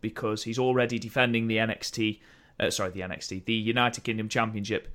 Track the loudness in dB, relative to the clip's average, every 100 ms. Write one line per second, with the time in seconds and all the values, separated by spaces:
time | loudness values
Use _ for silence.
0 | -6 -4 -4 -2 -4 0 2 4 2 0
1 | -4 0 2 2 2 2 2 0 -6 -2
2 | 0 -2 -10 -20 -20 _ 0 0 -4 -4
3 | -8 -8 -8 -8 0 0 2 4 2 2
4 | -4 -2 0 0 0 0 -2 -2 -4